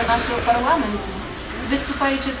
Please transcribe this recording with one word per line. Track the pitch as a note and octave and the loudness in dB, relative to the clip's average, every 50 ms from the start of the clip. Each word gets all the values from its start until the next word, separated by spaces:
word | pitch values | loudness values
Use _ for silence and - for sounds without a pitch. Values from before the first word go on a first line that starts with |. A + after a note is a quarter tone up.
до | A#3 A3+ | 2 2
нашого | A3+ A#3 - - B3 A#3+ - | 2 2 2 0 0 0 2
парламенту, | A3+ A#3 A#3+ B3 C#4+ E4 E4 B3+ G#3+ G#3 G3+ - - F#3+ G3 - - - - - - - - - A3 | 2 2 4 4 4 2 2 2 0 -2 -4 -4 -6 -6 -8 -8 -8 -8 -10 -8 -8 -8 -6 -4 -2
виступаючи | C4 C#4 - - C#4 - C#4+ C#4 C4+ C4+ - C4+ | 0 0 0 -2 -2 0 0 2 2 0 0 -2
з | C4 - | -2 -2